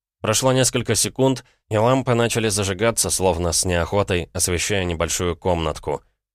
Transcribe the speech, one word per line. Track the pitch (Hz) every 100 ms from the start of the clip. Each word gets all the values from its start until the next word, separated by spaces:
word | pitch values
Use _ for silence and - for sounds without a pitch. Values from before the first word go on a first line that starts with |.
| _ _
Прошло | 104 107 131
несколько | 131 120 123 113 104
секунд, | 104 - 135 127 - _ -
и | 110
лампы | 117 131 127
начали | 117 117 117 110
зажигаться, | 101 95 92 113 113 90
словно | - 92 85 87
с | 80
неохотой, | 92 87 82 101 98 90 -
освещая | 95 92 85 - 101
небольшую | 90 82 82 - 87 82
комнатку. | 92 85 80 73 - 69 _ _ _